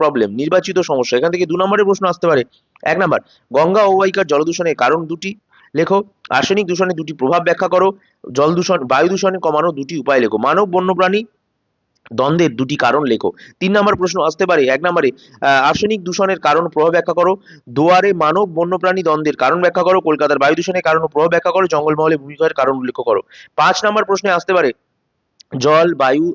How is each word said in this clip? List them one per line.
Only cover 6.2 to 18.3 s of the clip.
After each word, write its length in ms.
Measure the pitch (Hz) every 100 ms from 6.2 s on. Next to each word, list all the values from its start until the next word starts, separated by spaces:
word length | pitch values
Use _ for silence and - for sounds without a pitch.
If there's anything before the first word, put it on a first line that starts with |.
| -
আর্সেনিক 360 | 127 135 196 180
দূষণের 300 | 175 185 165
দুটি 160 | 156
প্রভাব 320 | 151 131 170
ব্যাখ্যা 240 | 170 170 185
করো, 240 | 180 190 196 _ _ -
জল 220 | 123 151
দূষণ, 300 | 170 180 175
বায়ু 240 | 127 131 170
দূষণ 300 | 185 196 185
কমানোর 340 | 165 151 175
দুটি 260 | 139 135 165
উপায় 220 | 123 135
লেখো, 180 | 110 107
মানব 320 | 127 170 202
বন্যপ্রাণী 540 | 180 185 180 185 208 226 _ _ _ _ _ _ _ -
দ্বন্দ্বের 440 | 117 135 165 160 117
দুটি 200 | 131 147
কারণ 280 | 123 135
লেখো। 280 | 139 110 95 - - _
তিন 160 | 185 208
নম্বর 200 | 208 190
প্রশ্ন 260 | 180 180
আসতে 240 | 156 156 185
পারে, 200 | 165 127
এক 140 | 135
নম্বরে, 260 | 175 175 139 - - -
আহ, 60 | 139
আর্সেনিক 580 | 135 143 165 208 214
দূষণের 340 | 175 175 190 180
কারণ 300 | 151 151 170
প্রভাব 240 | 151 165
ব্যাখ্যা 220 | 170 165
করো, 220 | 165 175 190 - 156 -
দুয়ারে 440 | 123 165 180 196
মানব 400 | 175 151